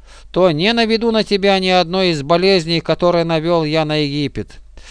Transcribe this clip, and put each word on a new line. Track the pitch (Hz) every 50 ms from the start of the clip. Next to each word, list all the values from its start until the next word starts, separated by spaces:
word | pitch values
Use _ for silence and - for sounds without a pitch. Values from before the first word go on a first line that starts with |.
| - - - - - -
то | - 170 185 185
не | 156 147 170 214 233
наведу | 233 233 214 226 226 226 233
на | 220 220 202
тебя | - 202 202 185 202 196 190
ни | 185 185
одной | 185 180 180 165 175 190 190 180
из | 170 147 135
болезней, | 143 170 175 180 196 196 185 156 160 170 165
которые | - - 160 - 180 175 175 170 165
навел | 170 165 160 156 170 175 165 160
я | 151 151 160 156
на | 151 151
Египет. | 151 151 143 139 147 147 135 - - 95 - - - - - - - - -